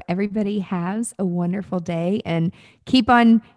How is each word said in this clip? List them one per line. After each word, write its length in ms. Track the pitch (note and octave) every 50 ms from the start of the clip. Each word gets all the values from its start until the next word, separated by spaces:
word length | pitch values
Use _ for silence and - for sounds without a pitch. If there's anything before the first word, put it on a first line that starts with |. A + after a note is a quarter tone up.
| - -
everybody 520 | F3 F#3 G3+ G3+ G3 A3 G#3 G3+ G#3 G#3
has 540 | F3+ - G3 F3 E3+ F3+ G3+ A3+ A#3 - - -
a 60 | G3+
wonderful 540 | F3+ F3 F3 F3 F3 F3+ G3+ F3+ - G3 F3+
day, 440 | E3 F3 E3+ E3 E3+ F3 G3+ A#3 -
and 260 | - E3 E3 E3 F3 - - - - _ _ _
keep 260 | - - C4 A3 B3+
on, 320 | B3 A#3+ A#3 A3+ A3+ A3 - _ _